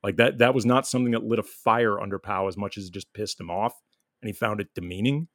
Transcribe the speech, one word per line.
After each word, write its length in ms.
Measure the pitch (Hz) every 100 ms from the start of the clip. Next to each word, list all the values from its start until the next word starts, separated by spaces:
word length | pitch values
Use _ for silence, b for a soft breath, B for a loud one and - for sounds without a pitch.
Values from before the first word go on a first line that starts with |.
Like, 140 | 101 95
that, 220 | 120 -
that 160 | 120
was 120 | 131 117
not 200 | 127 -
something 260 | 127 123
that 120 | 113
lit 140 | 110 113
a 40 |
fire 580 | - - - 113 117 101
under 180 | 101 98
Pau 280 | - 95 98
as 100 | 92
much 200 | 101 -
as 100 | 95
it 60 |
just 200 | 95 -
pissed 260 | - 104 -
him 100 | 85
off, 240 | 90 113 - _ _ _ _
and 80 | 110
he 40 |
found 280 | 101 113 104
it 140 | 101
demeaning. 540 | - 87 90 117 143 165